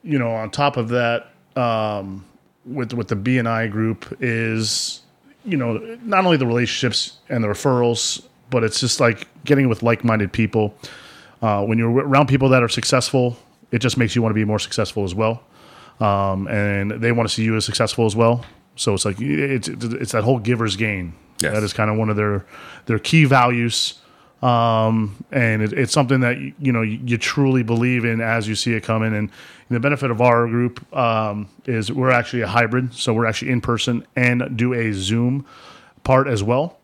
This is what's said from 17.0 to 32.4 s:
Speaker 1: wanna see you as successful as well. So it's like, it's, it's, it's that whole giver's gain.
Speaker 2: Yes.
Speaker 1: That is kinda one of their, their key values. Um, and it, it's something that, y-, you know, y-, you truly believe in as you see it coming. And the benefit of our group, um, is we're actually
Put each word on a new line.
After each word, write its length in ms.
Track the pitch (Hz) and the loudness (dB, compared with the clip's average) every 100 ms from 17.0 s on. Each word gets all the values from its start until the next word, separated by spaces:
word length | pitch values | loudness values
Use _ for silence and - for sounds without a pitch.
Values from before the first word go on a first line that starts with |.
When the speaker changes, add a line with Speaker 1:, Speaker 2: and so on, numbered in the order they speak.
| 117 | 0
Speaker 1:
wanna 180 | 120 113 | 2 0
see 140 | - | 0
you 120 | 110 110 | 0 0
as 100 | 104 | -2
successful 400 | - 113 - 113 | -2 -2 2 0
as 100 | 104 | 4
well. 300 | 117 120 - - _ - | 4 4 -4 -20 _ -6
So 180 | - | -2
it's 120 | 98 107 | 0 -2
like, 140 | 98 | -4
it's, 480 | 131 147 143 131 - | -2 -2 0 -2 -4
it's, 180 | - 117 | -8 -6
it's 260 | 117 - | -6 -4
that 120 | 113 | 0
whole 140 | 113 131 | 2 0
giver's 360 | 104 120 113 95 | 0 0 0 -2
gain. 380 | 110 98 87 82 _ - | -4 -4 -8 -12 _ -4
Speaker 2:
Yes. 140 | 76 | -2
Speaker 1:
That 100 | 107 | 0
is 100 | 104 | -2
kinda 200 | - 107 107 | -2 0 0
one 140 | 107 | 0
of 40 | 107 | 0
their, 300 | 104 101 - - - - - | 0 -2 -6 -20 -20 -16 -4
their 140 | 113 | -4
key 260 | - 160 143 | 2 4 6
values. 680 | 131 123 120 117 - - - _ _ _ _ | 6 4 2 -2 -2 -4 -6 _ _ _ _
Um, 800 | 127 120 117 113 110 110 104 101 - | 2 2 2 2 2 2 -2 -6 -6
and 300 | 139 117 110 | 0 2 2
it, 120 | 107 | -2
it's 200 | - 123 | -2 0
something 280 | 160 123 135 | 0 2 2
that, 140 | 123 123 | 2 -2
y-, 160 | 139 - | -8 -4
you 120 | 135 | -2
know, 80 | 117 | 0
y-, 180 | 110 113 131 | -2 -4 -2
you 120 | 117 | -2
truly 460 | - - 135 131 | -2 0 2 2
believe 420 | 113 117 123 123 117 | 2 0 2 0 0
in 160 | 113 | -2
as 260 | 113 113 107 | 0 -2 -2
you 80 | 107 | -4
see 180 | 123 | -2
it 80 | 113 | -2
coming. 300 | - 113 110 107 | 0 0 0 -2
And 140 | 104 - - - _ | -4 -8 -20 -20 _
the 100 | 120 | -2
benefit 320 | 139 147 135 | 0 0 -2
of 80 | 113 | 2
our 260 | 123 117 117 | 4 4 2
group, 360 | 117 123 123 - - | 0 -2 -4 -10 -2
um, 520 | 120 110 107 104 101 - - | 0 0 -2 -4 -10 -12 -4
is 260 | 117 104 | -4 -2
we're 180 | 131 127 | 0 2
actually 300 | 123 120 123 | 2 2 -4